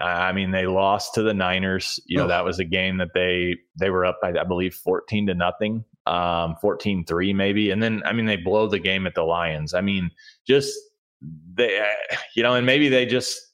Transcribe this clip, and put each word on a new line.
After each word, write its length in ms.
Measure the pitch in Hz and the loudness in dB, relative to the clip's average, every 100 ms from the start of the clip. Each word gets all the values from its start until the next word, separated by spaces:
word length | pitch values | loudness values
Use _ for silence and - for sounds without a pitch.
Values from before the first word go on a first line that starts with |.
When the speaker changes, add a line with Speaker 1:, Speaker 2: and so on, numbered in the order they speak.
Speaker 1:
I, 280 | 87 87 92 | -2 0 0
I 40 | |
mean, 180 | 95 95 | 0 0
they 160 | 95 92 | 0 0
lost 480 | 95 98 101 - | 2 2 2 0
to 80 | - | 0
the 100 | 110 | 0
Niners. 680 | 98 90 92 95 92 - - - | 2 0 0 0 -2 -4 -8 -4
You 120 | 87 | -2
know, 60 | |
Speaker 2:
Oh. 40 | 90 | 0
Speaker 1:
that 160 | 87 | 0
was 140 | 90 87 | 0 -2
a 60 | |
game 340 | 85 92 95 92 | -2 0 0 -2
that 160 | 87 | -2
they, 420 | 92 90 90 90 87 _ 80 | 0 0 0 0 -4 _ -4
they 100 | 95 | -2
were 140 | 92 | 0
up, 140 | 90 - | 0 0
I, 120 | 92 85 | -2 -2
I 40 | |
believe, 300 | 87 90 92 | -2 -2 -2
fourteen 520 | - - 92 - 107 101 | -4 -2 -2 -2 -2 0
to 60 | |
nothing, 500 | 87 87 - 107 113 113 _ | 0 -2 -2 -4 -4 -8 _
um, 520 | - 87 87 85 82 80 | -4 0 0 0 -2 -2
fourteen 440 | 104 87 107 95 85 | -2 -2 -2 -2 -2
three 260 | 85 95 | -2 0
maybe. 380 | 98 98 101 104 | 0 0 2 0
And 120 | 98 | 0
then, 200 | 113 107 | 0 -2
I 80 | - | -2
mean, 140 | 113 110 | 0 0
they 100 | 101 | 0
blow 320 | 87 104 110 | 2 2 2
the 100 | 98 | 0
game 280 | 92 95 92 | 0 0 -2
at 80 | |
the 100 | 87 | 0
Lions. 480 | 82 85 85 78 76 | 0 0 0 -4 -4
I 80 | 90 | -2
mean, 300 | 98 98 87 - - - - | -2 -2 -4 -6 -16 -8 2
just, 320 | 139 - - - _ _ _ 73 80 82 | 2 2 -6 -16 _ _ _ -18 -18 -8
they, 260 | 90 120 98 | 0 2 2
uh, 360 | 104 107 - - - 113 | 0 0 -4 -8 -4 0
you 60 | |
know, 100 | 117 | 2
and 120 | 123 123 | 4 4
maybe 220 | 139 147 | 4 6
they 160 | 131 123 | 4 4
just 340 | 123 - - - | 0 -2 -8 -12